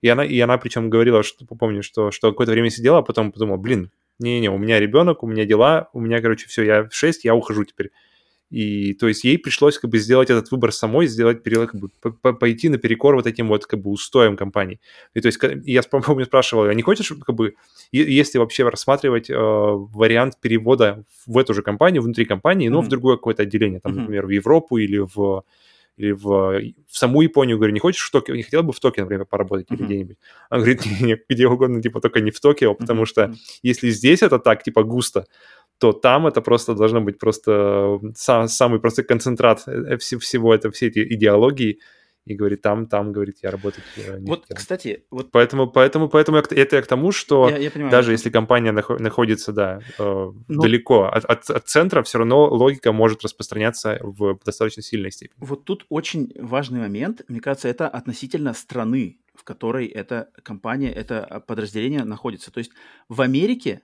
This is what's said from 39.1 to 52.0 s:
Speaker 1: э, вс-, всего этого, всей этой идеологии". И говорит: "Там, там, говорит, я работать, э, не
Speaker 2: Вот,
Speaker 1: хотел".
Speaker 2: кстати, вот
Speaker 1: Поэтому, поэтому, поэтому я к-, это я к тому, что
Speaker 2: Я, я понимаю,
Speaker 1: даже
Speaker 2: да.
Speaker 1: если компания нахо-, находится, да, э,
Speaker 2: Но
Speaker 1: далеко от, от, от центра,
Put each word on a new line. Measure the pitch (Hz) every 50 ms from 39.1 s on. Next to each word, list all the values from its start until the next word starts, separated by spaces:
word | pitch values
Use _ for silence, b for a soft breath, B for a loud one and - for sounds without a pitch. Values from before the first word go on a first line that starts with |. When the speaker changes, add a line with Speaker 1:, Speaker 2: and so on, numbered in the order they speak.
| 123 117 - 131 123 113 - 117 113 110 - -
Speaker 1:
э, | 127 123 - - - 120
вс-, | - - - 120
всего | - - - 127 113 113 113
этого, | 107 - 110 101
всей | - - 117
этой | 101 107 107 104 117
идеологии". | 107 107 104 101 104 113 131 143 135 127 107 101 b b b b b b b b b _ -
И | 107
говорит: | 101 104 101 101 98 _
"Там, | 107 104 110 113 113
там, | - 104 101 107 101
говорит, | 104 101 98 101 _ -
я | 98
работать, | 95 98 98 101 98 - 98 - - -
э, | 95 95 98 95
не | 95 98
Speaker 2:
Вот, | 160 170 _ _
Speaker 1:
хотел". | - -
Speaker 2:
кстати, | - - 185 185 - 123 101 - _ _
вот | - 127 127 127 _
Speaker 1:
Поэтому, | 120 120 120 - 135 135 123
поэтому, | - 135 131 139 139 156 160 147
поэтому | 151 156 156 156 156 151
я | 147
к-, | - -
это | - 139 139 - 139
я | 127
к | -
тому, | 131 127 147 185 202
что | - - - 151 139 127 127 147
Speaker 2:
Я, | 147
я | 139 151
понимаю, | - 147 147 139 127
Speaker 1:
даже | 123 127 117
Speaker 2:
да. | 113
Speaker 1:
если | 110 - 120
компания | 113 117 110 113 123 120 117 113 107
нахо-, | 107 101 - 120 -
находится, | 110 110 - - 120 110 110 110 - - 107
да, | 104 101 95 92 98 110 123 - -
э, | 107 101 98 98 95 92 95 104 117 _
Speaker 2:
Но | 151 147 156 110
Speaker 1:
далеко | 113 120 120 - 131 110 95 92 -
от, | 110 -
от, | - 120 - - -
от | - - - -
центра, | - 151 165 190 190 156